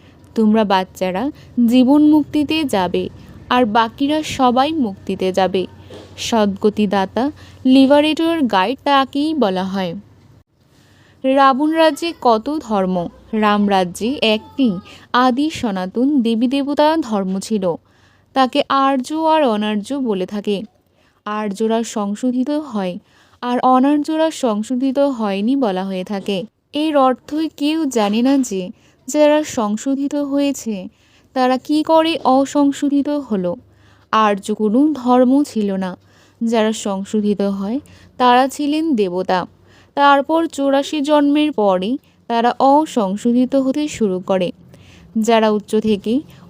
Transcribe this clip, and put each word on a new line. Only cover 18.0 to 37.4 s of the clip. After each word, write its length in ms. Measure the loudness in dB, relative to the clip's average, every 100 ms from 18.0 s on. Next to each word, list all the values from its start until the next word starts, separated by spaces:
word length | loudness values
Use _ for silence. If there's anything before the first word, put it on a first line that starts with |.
| _ _ _
তাকে 300 | -2 0 0 0
আর্য 440 | 0 0 0 -4
আর 300 | -4 0 2
অনার্য 500 | 2 0 -2 -4 -6
বলে 320 | -6 -4 -4 -4
থাকে। 360 | -6 -4 -4 -6 _ _ _ _ _ -10
আর্যরা 580 | -6 -6 -4 -2 -2
সংশোধিত 640 | -2 -6 -6 -4 -4 -2 -2
হয়, 480 | -4 -4 -6 -6 -8 -16 _ _ _
আর 180 | -6 0
অনার্যরা 720 | 2 4 4 2 0 0 0
সংশোধিত 680 | 0 -2 -2 -4 -4 -2 0
হয়নি 560 | 0 0 -4 -2 -2 0
বলা 300 | 0 -2 -4
হয়ে 180 | -6
থাকে। 400 | -6 -6 -4 -6 -6 _ _
এর 240 | -4 0 2
অর্থই 520 | 2 0 -6 -6 -6 -4
কেউ 280 | -2 -2 -2
জানে 360 | 0 0 0
না 160 | 2 0
যে 320 | 0 -4 -8 -12 _ _ -6
যারা 360 | 2 4 4
সংশোধিত 720 | 0 -4 -4 -4 -4 -4 -4 -4
হয়েছে 720 | -2 -2 -2 -4 -8 -8 -10 -18 _ _ _
তারা 240 | -2 0 0
কি 260 | 0 -2
করে 360 | 2 2 2 -2
অসংশোধিত 840 | 0 2 0 0 0 0 -2 -2 -2
হলো। 460 | -4 -4 -4 -4 -6 -12 _ _ _ _
আর্য 420 | 0 2 0 -4
কোনো 400 | -2 0 2 2
ধর্ম 500 | 0 2 4 4 2
ছিল 320 | 0 -2 -4 -4
না। 220 | -6 -10 _ _ _ _
যারা 300 | -2 0 0
সংশোধিত 680 | -2 -4 -6 -4 -2 0 0